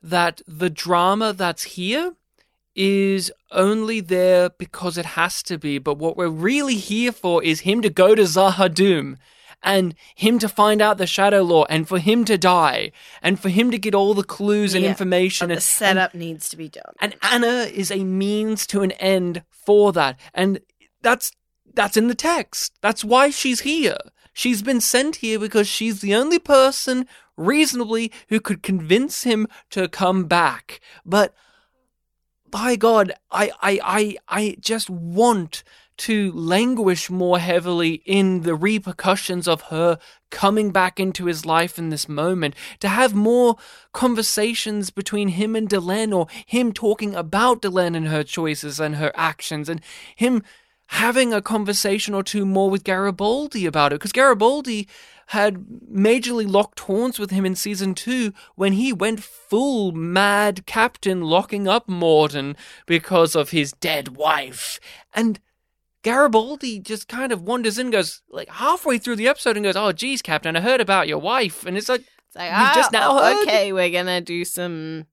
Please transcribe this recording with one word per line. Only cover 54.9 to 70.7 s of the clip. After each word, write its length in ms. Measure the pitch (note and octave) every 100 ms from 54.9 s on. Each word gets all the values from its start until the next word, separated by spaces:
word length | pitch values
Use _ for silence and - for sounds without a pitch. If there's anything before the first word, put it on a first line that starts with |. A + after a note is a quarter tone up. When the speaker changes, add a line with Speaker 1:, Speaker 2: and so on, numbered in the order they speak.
| - - - _
Speaker 1:
had 260 | G#3+ G#3 F#3+ - - -
majorly 560 | G3 G#3 A#3+ A#3+ A#3+ G#3
locked 340 | G3 G#3 -
horns 380 | - G3 B3 A#3+
with 120 | G3+
him 160 | F#3+ F#3+
in 80 | F#3
season 380 | G3+ G3+ G3
two 400 | F#3 - B3+ A3 - - -
when 180 | G3
he 180 | G3 C4
went 320 | G3+ G3+ A3
full 680 | - - _ - C#4 B3 G3
mad 760 | D#3+ E3 F3+ G3+ G3+ G#3 G3 -
captain 560 | A3+ A#3+ - G3 F#3
locking 440 | D#3+ E3+ G3 G3+ G3
up 220 | A3 A#3
Morden 680 | F3+ E3+ D#3 D3+ C#3+ C#3 C#3+ - -
because 500 | - E3 - F#3 E3
of 140 | E3 C#3+
his 220 | E3+ C#3
dead 440 | - E3+ D#3 C#3 C3
wife. 600 | D3+ D3+ C3 B2+ - - - - _
And 260 | - A3+ G3+ _ _ _ _ _ _
Garibaldi 760 | A3 B3 C#4+ A3 A3+ D4 C4 G#3+
just 300 | F#3 G#3+ -
kind 240 | A#3+ C4
of 80 | G#3+
wanders 380 | F3 B3 A3+ G#3
in, 120 | B3+
goes, 300 | A3 E3 - _
like, 220 | - -
halfway 480 | - B3+ F4 D#4 A#3+
through 180 | - A3+
the 100 | A#3
episode 300 | D4 - G#3
and 80 |
goes, 120 | G#3 F#3+
"Oh, 160 | G#3
geez, 280 | E3 B3 C4+
Captain, 340 | - D3+ E3
I 60 | E3
heard 220 | G3+